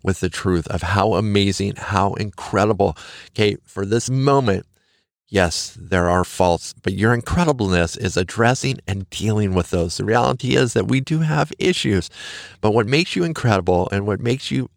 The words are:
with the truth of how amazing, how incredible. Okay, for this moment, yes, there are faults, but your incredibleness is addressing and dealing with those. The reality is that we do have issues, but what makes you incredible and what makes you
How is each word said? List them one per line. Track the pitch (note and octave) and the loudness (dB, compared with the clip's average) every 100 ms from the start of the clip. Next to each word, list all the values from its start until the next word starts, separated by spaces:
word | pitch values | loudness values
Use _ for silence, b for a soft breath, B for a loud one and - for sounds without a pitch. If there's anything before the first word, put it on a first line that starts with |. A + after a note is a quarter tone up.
with | - - | -2 -2
the | F#2 | -4
truth | - F#2+ F2 D2+ | -2 0 0 -2
of | F2 | -6
how | E2+ G2 A2+ | -2 0 2
amazing, | F2+ G#2+ G2+ G2 G2 G2 G#2 | 2 2 2 0 0 -4 -6
how | - G2+ G2 | -2 0 0
incredible. | F#2 G#2 - - G#2 G#2+ G2 G2 - B B B | -2 -8 -8 -4 0 2 2 0 0 B B B
Okay, | - G#2 G2+ | 0 0 0
for | _ - G2 | _ -8 -2
this | A2+ - | -2 0
moment, | C3 C3+ C#3 A#2+ G2 - _ _ _ _ _ _ | 0 4 4 2 0 -4 _ _ _ _ _ _
yes, | G2 F2 - - - | 2 2 0 -8 -12
there | - F#2 F2 | -2 2 4
are | F2+ | 2
faults, | F2+ - F2+ E2+ - - | 0 0 2 2 -4 -8
but | - | -6
your | F#2+ A2 A#2+ | 0 2 2
incredibleness | - - E3+ C3 G2 F2+ E2+ - | 0 0 2 2 2 2 0 -2
is | F#2+ E2+ | -2 -2
addressing | F#2 - A#2 C3 C3+ C3 - | -2 2 2 2 -2 -4 -6
and | G2 F#2+ | -6 -6
dealing | - G#2+ G#2+ G2+ | -4 0 0 2
with | F#2 - | 0 0
those. | F2+ E2+ - | -2 -2 -4
The | |
reality | G2+ A#2 B2 C3 B2+ C3 | 0 2 2 0 0 2
is | B2+ | 2
that | A2+ G#2 | 0 0
we | C3 | -2
do | C3+ D#3+ | 0 0
have | D#3 D3+ D#3 - | 0 0 -2 -2
issues, | - F3+ C3 F#2+ - B B B B B | -2 0 0 0 -2 B B B B B
but | G#2+ | 0
what | A2 G#2+ | 2 2
makes | C#3+ F#3 F#3 | 0 0 -2
you | |
incredible | E3+ D#3+ B2 G2 F2 F2+ F2+ | -2 0 2 2 2 2 2
and | G2 G2+ | -2 -2
what | G2 | -2
makes | A#2+ C3 - | -2 -4 -2
you | C3 B2 | -4 -6